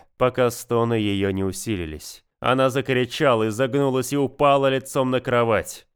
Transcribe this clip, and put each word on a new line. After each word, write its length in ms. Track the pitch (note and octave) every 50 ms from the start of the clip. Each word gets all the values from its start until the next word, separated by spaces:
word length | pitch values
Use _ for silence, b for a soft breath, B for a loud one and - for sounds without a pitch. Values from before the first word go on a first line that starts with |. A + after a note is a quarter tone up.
| - _ _
пока 320 | - B2+ B2+ B2+ - B2+ A#2+
стоны 460 | - - - - A#2+ A#2 A#2 A#2 A#2
ее 340 | A2+ G#2 G2+ G2+ F#2+ G2 G2
не 140 | F#2 F#2+ F#2+
усилились. 800 | F#2+ F#2 - - A#2 G#2+ F2+ E2+ D#2 D2+ D2+ - - - - _ _ _ -
Она 320 | - A#2+ B2+ C3 C3 C3
закричала, 800 | B2 C#3 B2 - C3 B2 B2+ B2 - - D#3 C3+ A#2 A2 A2 A2
изогнулась 600 | G#2 A2+ C3+ A#2+ B2 C#3+ C#3 C3+ B2+ C3 B2 -
и 60 | C#3+
упала 500 | C#3+ C#3 B2 - - D3 C#3+ C#3 C#3 C#3
лицом 440 | C3+ C3+ C3 B2+ - - C#3+ C3 B2+
на 100 | C3 B2
кровать. 640 | B2 B2 B2 A#2+ A#2 A2+ G#2+ F#2+ - - - - - _ _